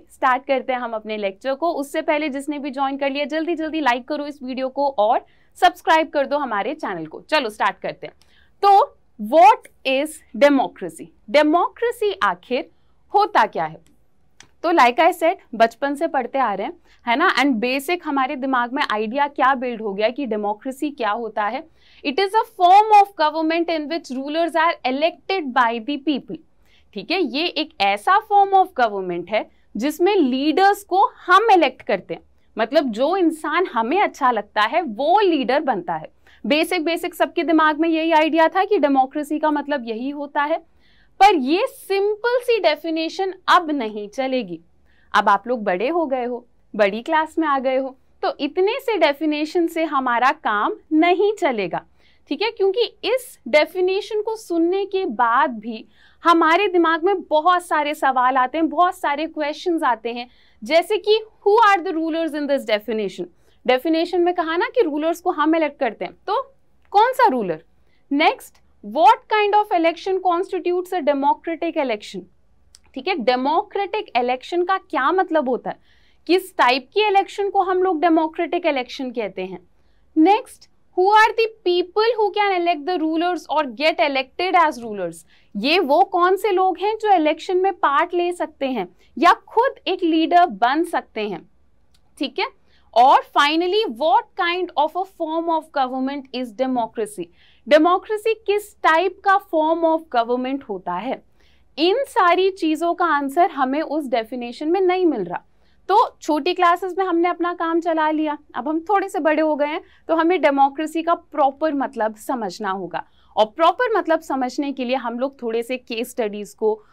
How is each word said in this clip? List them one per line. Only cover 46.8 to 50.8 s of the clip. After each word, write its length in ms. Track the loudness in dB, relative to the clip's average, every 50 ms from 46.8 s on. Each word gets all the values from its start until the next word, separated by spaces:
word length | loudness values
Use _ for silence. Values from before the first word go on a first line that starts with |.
| 0 0 0 -4 -4
क्लास 320 | -2 0 0 0 -2 -2 -4
में 100 | -2 0
आ 100 | 0 0
गए 180 | 0 0 -2
हो, 200 | -2 -4 -4 -10 -14 _ _ _ _ -6
तो 120 | -6 -4 -4
इतने 380 | -6 -4 -2 0 0 0 0 -2
से 160 | -4 -4 0 2
डेफिनेशन 680 | 2 0 0 0 -2 -2 -2 -2 -4 -4 -2 -2 -2
से 180 | -2 -2 -4 -4
हमारा 460 | -2 -2 -2 -2 0 0 2 2 0
काम 460 | 0 0 -4 -4 -2 -2 -2 -2 -4 -8